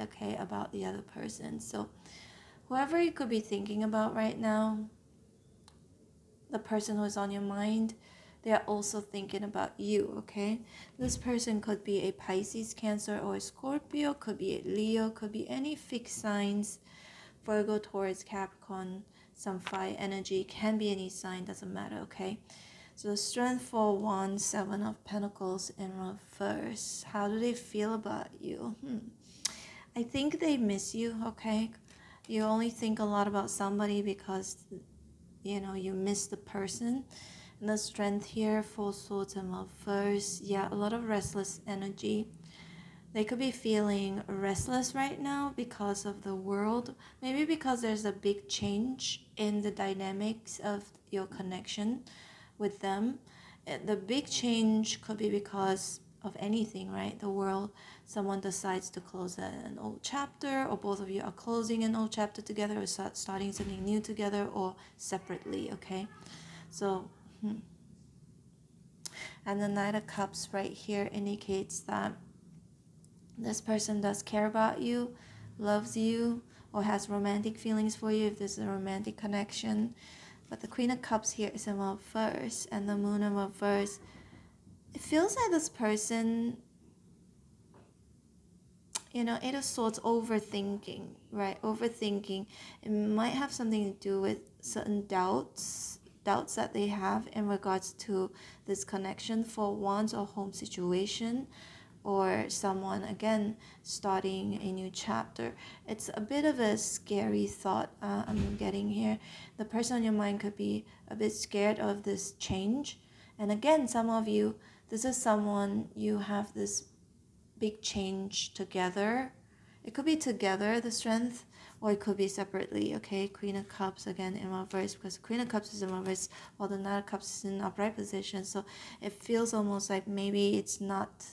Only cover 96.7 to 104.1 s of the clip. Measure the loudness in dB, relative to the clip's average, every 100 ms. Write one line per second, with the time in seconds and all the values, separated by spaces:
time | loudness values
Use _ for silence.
96.7 | 2 2 2 2 0 -2 -2 0 0 2
97.7 | 0 -2 -10 -2 0 0 -4 -18 -14 -4
98.7 | -4 -2 -2 -2 -4 -2 0 0 0 0
99.7 | 2 2 4 2 0 -2 -2 -6 -6 -8
100.7 | -2 2 4 2 0 0 -2 -4 -12 -18
101.7 | -20 -20 -10 0 4 6 4 2 0 0
102.7 | 0 0 -2 -2 0 2 4 2 -2 -12
103.7 | -18 -8 -2 2